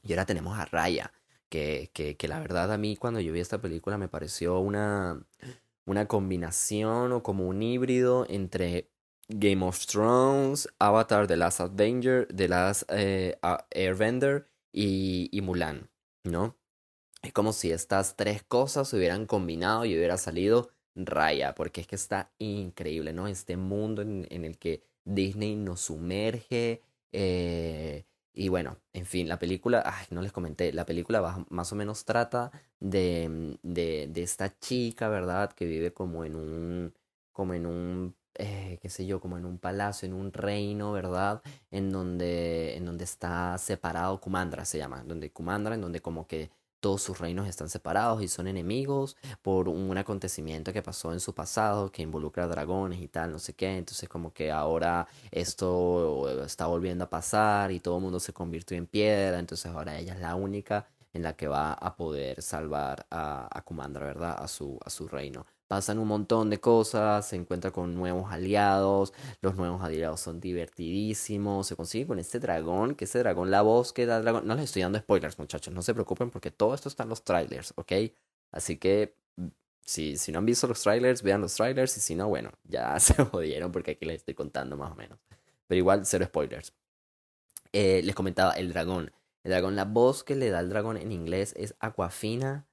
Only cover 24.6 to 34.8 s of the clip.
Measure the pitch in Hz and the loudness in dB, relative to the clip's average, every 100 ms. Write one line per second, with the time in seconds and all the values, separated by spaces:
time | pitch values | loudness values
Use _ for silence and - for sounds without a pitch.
24.6 | 85 78 _ _ - 98 95 101 107 107 | -4 -4 _ _ -2 0 2 0 -2 -2
25.6 | 98 87 - 78 85 95 110 120 - 120 | -4 -4 -6 -4 -2 0 0 -2 -2 0
26.6 | 117 113 _ _ _ - 95 90 85 85 | 0 -2 _ _ _ -2 2 2 0 0
27.6 | 82 78 78 73 - _ _ - 95 90 | -2 -4 -6 -8 -12 _ _ -4 0 0
28.6 | 76 - _ 92 90 90 82 85 87 92 | -2 -8 _ -10 -4 -2 -2 -2 -2 0
29.6 | 120 120 - - - 87 98 101 85 76 | 4 4 2 -4 -8 -6 -6 -6 -8 -2
30.6 | 87 76 82 82 85 113 85 92 - 87 | -2 0 -2 -4 0 0 0 -4 -6 -6
31.6 | 85 104 104 107 - 113 120 123 123 - | -4 -4 -6 -6 0 0 2 -2 -4 -10
32.6 | _ _ 95 95 90 85 82 80 80 - | _ _ 0 2 2 2 -2 -4 -6 -8
33.6 | 82 87 82 78 73 80 87 - 95 _ | -4 -2 0 -2 -4 -4 -4 -4 -6 _
34.6 | - 127 | -4 -2